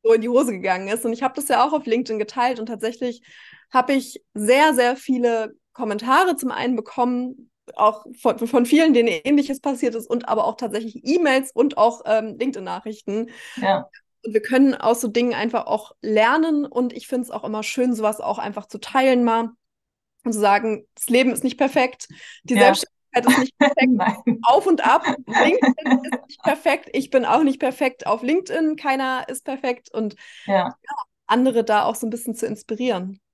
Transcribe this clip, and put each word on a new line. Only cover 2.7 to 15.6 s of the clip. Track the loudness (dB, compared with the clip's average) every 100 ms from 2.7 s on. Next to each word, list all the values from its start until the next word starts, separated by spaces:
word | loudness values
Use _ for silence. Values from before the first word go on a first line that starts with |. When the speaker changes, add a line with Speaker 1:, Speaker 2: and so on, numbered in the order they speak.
| -8 -8 -6 -8 -8 _ -20 -20 -20 _
Speaker 1:
habe | 0 2
ich | 0 -2 -18 _
sehr, | -4 2 6 6
sehr | 4 2 0
viele | -2 0 2 0 -4 -12 _
Kommentare | -8 -6 -4 2 2 2 0
zum | -4
einen | -4 -4 -4
bekommen, | -6 -2 -2 -2 -6 -12 -20 _ -18 2
auch | 2 2 -18 -4
von, | -2 -2
von | 0 0 4
vielen, | 4 6
denen | 4 2
Ähnliches | 0 2 2 2 -4
passiert | -4 -2 -2
ist | -4 -4
und | -4 -2
aber | -2
auch | -2 -4
tatsächlich | -6 -6 -8 -10
E-Mails | -2 2 4 2 0
und | 0 0 4
auch, | 2 2
ähm, | -2 -2 -2 -6
LinkedIn-Nachrichten. | -6 -6 -10 -10 -10 -12 -6 -6 -6 -12 -18 -4
Speaker 2:
Ja. | -2 -2 -4 -20 _ _
Speaker 1:
Und | -4
wir | -4
können | 0 4 4
aus | 4 -2 0
so | 0
Dingen | 0 0
einfach | -2 -2 -4